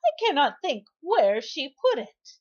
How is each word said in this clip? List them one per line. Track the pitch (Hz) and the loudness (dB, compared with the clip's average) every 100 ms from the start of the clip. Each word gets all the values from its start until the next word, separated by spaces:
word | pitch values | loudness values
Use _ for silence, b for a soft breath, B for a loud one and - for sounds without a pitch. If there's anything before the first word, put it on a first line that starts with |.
| 679 | 0
I | 640 | 0
cannot | 453 285 277 - | 0 2 0 0
think | 370 226 _ _ | -6 -6 _ _
where | 330 440 202 208 | -2 2 2 0
she | 233 - 269 _ | -6 -10 -10 _
put | 508 453 | 0 0
it. | - _ - - | -6 _ -20 -20